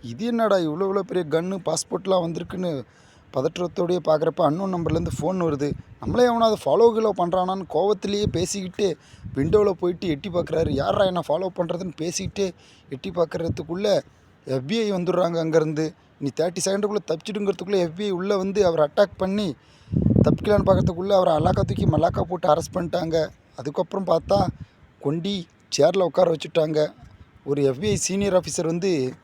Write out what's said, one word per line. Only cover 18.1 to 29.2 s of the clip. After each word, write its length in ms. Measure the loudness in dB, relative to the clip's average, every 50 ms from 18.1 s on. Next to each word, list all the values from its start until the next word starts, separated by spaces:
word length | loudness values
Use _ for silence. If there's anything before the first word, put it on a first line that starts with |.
உள்ளே 240 | -2 -2 0 0 0
வந்து 260 | 0 0 -2 0 2 4
அவரை 200 | 4 4 4 2
அட்டாக் 300 | 2 4 2 2 2 2 -4
பண்ணி 300 | -4 -2 -2 -2 -2 -2 -4 _ _ _ _ _ _ -4 -2 2 2 4 6 6 6
தப்பிக்கலான்னு 440 | 4 2 0 0 2 2 2 4 4
பார்க்கறதுக்குள்ளே 480 | 4 4 4 0 -2 -2 -2 2 4
அவரை 180 | 4 4 4 2
அலாக்கா 300 | 2 2 2 2 2 0
தூக்கி 220 | -2 0 0 0
மல்லாக்கா 360 | 2 2 4 2 2 0 -2
போட்டு 280 | -4 -4 -4 -4 2 2
அரெஸ்ட் 260 | 2 2 0 -6 -6
பண்ணிட்டாங்க. 400 | -6 -4 -2 -2 -4 -2 0 0 0 0 -2 -6 _ _ _ _
அதுக்கப்புறம் 500 | -12 -10 -8 -4 -4 -4 -4 -4 -6 0
பார்த்தா 340 | 2 0 0 2 2 2 2 2 0 -2 -8 -14 _ _ _ _ _ _ _
கொண்டி 340 | -4 -4 -2 -2 -2 -4 -4 -4 -6 _ _ _ _ _
சேர்ல 320 | 0 4 4 4 4 2 0
உட்கார 260 | 2 2 2 2 2
வச்சுட்டாங்க. 480 | 2 -2 -4 -2 0 0 0 2 2 0 0 0 -2 -12 -20 -20 -20 -20 -20 _ _ _ _
ஒரு 160 | -4 0 2 2
எஃப் 160 | 2 2 0
பி 80 | 0 -2
ஐ 80 | 0
சீனியர் 380 | 0 -2 -2 -2 0 0 2 2
ஆஃபீஸர் 320 | 0 0 0 -4 -4 -2
வந்து 240 | -2 -2 0 0 0 0 0 0 -2 -4 -10